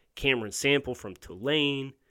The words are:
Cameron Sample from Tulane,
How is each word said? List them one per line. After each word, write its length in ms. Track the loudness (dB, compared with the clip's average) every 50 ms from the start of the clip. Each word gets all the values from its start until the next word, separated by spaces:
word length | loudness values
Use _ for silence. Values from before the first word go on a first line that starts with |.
| _ _ _
Cameron 360 | 0 2 4 4 4 0 -4
Sample 440 | -4 0 2 4 4 4 2 -2 -6
from 180 | -8 -10 -12 -14
Tulane, 800 | -14 -16 -16 -12 -6 -4 -2 0 2 0 0 -2 -4 -6 -10 -12 _ _ _